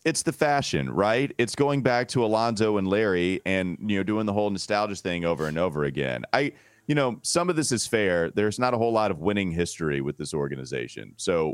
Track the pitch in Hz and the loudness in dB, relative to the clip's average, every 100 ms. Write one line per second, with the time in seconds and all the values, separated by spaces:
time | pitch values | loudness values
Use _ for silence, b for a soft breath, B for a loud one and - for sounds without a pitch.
0 | 160 151 - - 151 143 - 80 65 64 | -2 -2 -2 0 2 2 0 -2 -2 0
1 | 101 117 143 - 117 - 143 143 127 120 | 2 2 0 0 -2 2 0 2 2 2
2 | 123 131 113 110 117 104 110 101 95 101 | 0 0 2 2 2 2 2 2 2 2
3 | 107 90 87 95 - 95 92 82 104 98 | 2 2 2 0 0 0 0 -4 -2 -2
4 | 95 107 107 101 104 98 - 104 107 98 | 0 -2 0 0 0 -2 -2 -2 -2 -4
5 | 95 87 85 76 78 80 90 73 71 69 | -4 -2 -2 -2 -2 -2 -2 0 -2 -2
6 | 67 62 - 127 147 - b b - 151 | -4 -4 -2 -2 -2 -6 b b -2 0
7 | 131 107 - 170 180 160 147 123 - 113 | 0 -2 -2 0 0 0 0 0 0 2
8 | 98 87 82 107 107 101 127 120 117 113 | 4 2 2 2 0 2 0 2 2 2
9 | 107 80 85 104 95 82 85 - 80 69 | 2 0 0 0 0 0 -2 -2 -2 -2
10 | 69 71 73 78 71 67 64 64 58 - | -2 -6 -6 -4 -4 -6 -8 -8 -8 -12
11 | 50 - - 85 78 | -16 -8 -2 0 0